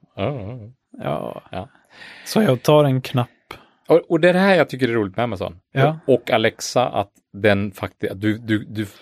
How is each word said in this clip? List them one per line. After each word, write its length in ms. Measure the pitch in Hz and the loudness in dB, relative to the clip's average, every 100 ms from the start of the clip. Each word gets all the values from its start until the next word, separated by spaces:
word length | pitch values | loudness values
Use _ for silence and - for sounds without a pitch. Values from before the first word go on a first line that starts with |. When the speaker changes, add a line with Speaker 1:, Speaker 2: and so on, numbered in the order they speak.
| _ - | _ -6
Speaker 1:
ja, 160 | 104 143 | -6 -6
ja. 340 | 98 127 107 131 _ 254 | -10 -14 -16 -20 _ -12
Speaker 2:
Ja. 400 | - 143 57 - - | -8 -8 -8 -12 -12
Speaker 1:
Ja. 180 | 92 - _ _ - - - - | -12 -12 _ _ -20 -20 -18 -4
Speaker 2:
Så 160 | 220 | 0
jag 200 | 208 123 | 2 2
tar 220 | - 151 | 4 4
en 160 | 147 131 | 4 0
knapp. 280 | - 127 120 _ _ - _ _ - | -2 -2 -4 _ _ -20 _ _ 2
Speaker 1:
Och, 120 | 165 - | 2 4
och 100 | 165 | 2
det 80 | 175 | 4
är 40 | |
det 60 | 180 | 4
här 160 | 196 | 4
jag 140 | 185 147 | 2 2
tycker 200 | 127 127 | 0 0
är 40 | |
roligt 240 | 117 101 95 | 0 -2 -2
med 80 | |
Amazon. 340 | 120 95 92 87 _ | -4 -4 -8 -10 _
Speaker 2:
Ja. 260 | 135 143 160 - | 0 0 0 0
Speaker 1:
Och, 80 | |
och 160 | 123 - | 0 2
Alexa, 580 | 120 110 - - 127 123 | 2 2 -2 -4 -2 0
att 220 | - 98 _ _ | -2 -6 _ _
den 400 | 101 104 98 104 | -2 2 2 -2
fakti-, 400 | - 98 - - | -8 -12 -8 -8
att 80 | 95 | -4
du, 180 | 107 107 | -4 -4
du, 200 | 117 107 | -2 -4
du, 260 | - 107 101 - | -4 -8 -10 -10